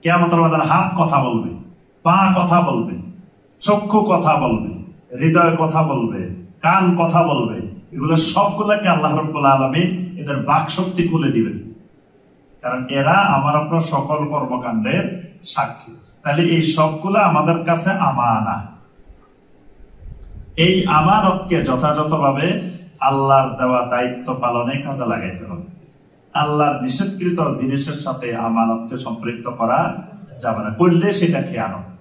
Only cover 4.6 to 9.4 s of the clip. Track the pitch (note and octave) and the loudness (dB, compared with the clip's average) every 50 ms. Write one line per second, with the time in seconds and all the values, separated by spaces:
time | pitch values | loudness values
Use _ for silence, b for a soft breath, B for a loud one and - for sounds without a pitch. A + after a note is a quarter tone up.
4.6 | A2 - - - - - - - _ _ - - D3 D#3+ D#3+ E3 E3+ E3+ E3 D#3+ | -4 -6 -8 -10 -14 -16 -20 -20 _ _ -8 0 0 2 4 4 4 4 4 2
5.6 | D#3+ D#3 D#3 D#3 D#3 D3+ C3+ A#2+ A2+ A2 - G2 F#2 F2 - - - - - - | 0 0 2 0 0 0 0 -2 -2 -2 -4 -4 -6 -8 -8 -12 -14 -20 -20 -4
6.6 | - - - F#3+ F#3 F3 F3 E3+ E3+ E3 - E3+ E3 D#3 D3 B2+ A#2 A2 A2 - | 0 2 4 4 4 4 4 2 2 2 4 2 2 2 2 0 -2 -2 -4 -6
7.6 | - - - - - - - - C3 D#3 E3 D#3+ - - - F#3+ G3+ G3+ - - | -8 -10 -12 -14 -18 -14 -10 -6 -2 2 2 2 2 2 2 2 2 2 2 0
8.6 | G3+ G3+ G#3 G#3 G#3 F3+ E3 D#3 D3+ D#3 D3+ - D#3+ D#3 D#3 D3 | 0 0 0 2 2 2 2 2 2 0 0 0 -2 -2 -4 0